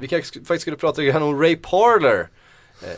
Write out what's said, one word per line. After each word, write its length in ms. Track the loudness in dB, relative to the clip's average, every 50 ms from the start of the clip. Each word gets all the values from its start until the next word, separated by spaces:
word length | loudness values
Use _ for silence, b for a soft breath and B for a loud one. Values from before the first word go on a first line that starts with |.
vi 60 | -4 -4
kanske 280 | -6 -6 -6 -6 -14 -12
sk-, 0 |
faktiskt 220 | -6 -6 -6 -4 -4
skulle 140 | -8 -8
prata 260 | -4 -4 -4 -2 -2 0
grann 200 | 0 0 0 0
om 180 | 0 0 2
Ray 160 | 2 2 2
Parlour. 720 | 0 -4 -2 0 4 4 4 4 4 4 4 2 2 0 -4 _ b b b b b b b b b -16
Eh, 60 | -16 -16